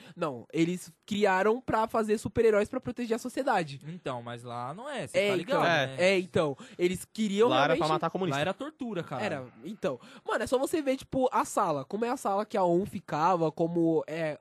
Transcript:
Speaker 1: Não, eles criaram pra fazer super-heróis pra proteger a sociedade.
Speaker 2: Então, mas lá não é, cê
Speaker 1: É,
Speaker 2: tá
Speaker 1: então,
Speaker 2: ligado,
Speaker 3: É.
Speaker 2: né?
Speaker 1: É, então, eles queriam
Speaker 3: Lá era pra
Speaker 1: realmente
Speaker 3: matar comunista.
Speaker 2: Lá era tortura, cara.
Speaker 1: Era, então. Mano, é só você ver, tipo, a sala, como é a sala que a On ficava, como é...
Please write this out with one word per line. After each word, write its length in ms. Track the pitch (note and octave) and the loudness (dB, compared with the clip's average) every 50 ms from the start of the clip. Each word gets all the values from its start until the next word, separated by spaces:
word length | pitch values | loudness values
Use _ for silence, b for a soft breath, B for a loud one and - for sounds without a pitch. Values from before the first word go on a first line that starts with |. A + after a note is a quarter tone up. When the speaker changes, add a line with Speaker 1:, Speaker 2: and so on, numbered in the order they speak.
| B B B | B B B
Speaker 1:
Não, 300 | E3+ F3 D3+ B2+ A#2 - _ - | -6 -4 -4 -4 -8 -12 _ 0
eles 400 | D#3 E3+ E3+ F3+ F3+ - - - _ _ | 0 2 2 0 -6 -8 -16 -20 _ _
criaram 520 | - G#3 G3+ G#3 G3 F#3 F#3 F#3+ G#3+ A3+ B3+ | -6 0 2 4 4 4 4 4 2 2 0
pra 280 | - - B3+ A3 A3 | 0 -2 0 0 0
fazer 300 | A3 - - G#3 G#3+ G#3 A3 | 0 0 -2 0 2 0 0
super-heróis 500 | - A3 - B3 A3+ A3+ G#3+ G3+ G#3+ - | -2 -4 0 4 4 6 6 4 2 2
pra 100 | - B3+ | -4 -8
proteger 360 | - B3 A#3+ - A#3+ G#3+ A3 | -6 -8 -8 -8 -4 -2 -4
a 40 | - | -4
sociedade. 600 | - B3+ - D#4 C4+ C#4+ A#3 F#3+ E3+ C#3+ C#3 C3+ C#3+ | -4 -6 -6 -2 0 2 2 2 0 -2 -8 -12 -12
Speaker 2:
Então, 340 | D3+ F3 F3+ _ D3+ B2+ A#2+ | -14 -14 -10 _ -8 -8 -6
mas 220 | A#2+ A#2+ A#2+ A#2 A#2+ | -8 -10 -12 -10 -10
lá 280 | B2 A#2 A#2+ A#2+ B2+ D#3 | -10 -8 -8 -8 -8 -10
não 140 | G3+ B3+ | -10 -10
é, 200 | D4 C#4+ A#3 D#3 | -10 -8 -8 -8
cê 100 | A#2+ - | 0 0
Speaker 1:
É, 40 | F3+ G3+ G#3 | 2 2 2
Speaker 2:
tá 80 | G3 | 0
Speaker 1:
então, 0 | |
Speaker 2:
ligado, 280 | F3+ F3 G#3+ C4+ - D3+ | 0 0 0 0 2 4
Speaker 3:
É. 220 | E3+ E3+ D3+ C3+ | 4 4 2 2
Speaker 2:
né? 80 | C3 C3 | 0 0
Speaker 1:
É, 220 | C3+ F3 F#3+ G3 F#3 | 2 2 4 4 2
então, 360 | F#3 F3+ - G3 E3 D3 C3 B B B B | 0 0 0 0 0 0 -2 B B B B
eles 280 | - F3 F3+ F#3 - - - | 0 0 0 0 -2 -10 -12
queriam 380 | _ - A3 G#3 G3 G3+ A3+ B3 | _ -2 -2 0 4 4 4 4
Speaker 3:
Lá 60 | B3+ | 6
era 80 | C4 C#4+ | 4 4
pra 80 | D#4 E3 | 4 2
Speaker 1:
realmente 160 | D#4 D#4+ - | 2 2 0
Speaker 3:
matar 180 | D#4 D#4 E3 E3 | 0 0 0 -2
comunista. 240 | - F3+ F#3+ F3 C3+ | -2 -2 -2 -2 0
Speaker 2:
Lá 40 | C#3 | 0
era 120 | D#3 F3+ G3 | -2 -2 -2
tortura, 500 | - C4 D4+ - _ C4 A#3 G#3 E3+ D#3+ | -6 -8 -10 -8 _ -8 -6 -6 -8 -8
cara. 200 | - D3 B2 G#3+ | -6 -6 -6 -4
Speaker 1:
Era, 240 | G3 E3 C3+ B2+ A#2+ - A2 A#2 | -4 -4 -6 -8 -12 -18 -16 -14
então. 340 | E3+ A3 - - F3 C3 B2 B B B B B | -14 -12 -4 -4 -4 -4 -6 B B B B B
Mano, 200 | - G#4+ C#4 A3+ | -2 0 0 2
é 40 | |
só 120 | B3+ C4+ B3 | 2 2 0
você 200 | C4+ - - D#4+ | 2 0 0 0
ver, 160 | C#4+ C#4 C4 | 2 0 0
tipo, 300 | C4+ - _ - C4+ B3+ B3+ | 0 -4 _ 0 0 0 2
a 120 | - A3 C#4 | 2 0 -2
sala, 400 | - - B3+ G#3 E3+ D3+ C#3 C3+ | 0 0 0 0 2 0 -2 -4
como 200 | - - G3+ A#3 | -6 -4 -4 -2
é 40 | A#3+ | -2
a 80 | A#3+ | -2
sala 280 | C4 - A#3 G3 G3 G#3 | -2 -2 -2 0 0 -2
que 100 | - - | -2 0
a 80 | G#3 F#3 | 2 4
On 220 | F3 E3+ F3 G3+ | 4 4 2 2
ficava, 640 | - - G3 - - E3 D3 D#3 F3+ F#3+ E3+ E3 D#3 | -2 -8 -12 -8 -6 -2 2 4 4 4 4 2 0
como 520 | - - E3+ E3 E3+ E3+ E3 E3 D#3+ D#3 - | 0 0 -2 0 2 2 2 4 2 2 0
é... 320 | - D3+ E3 E3 D#3 D3 - | -2 -6 -4 -4 -4 -6 -8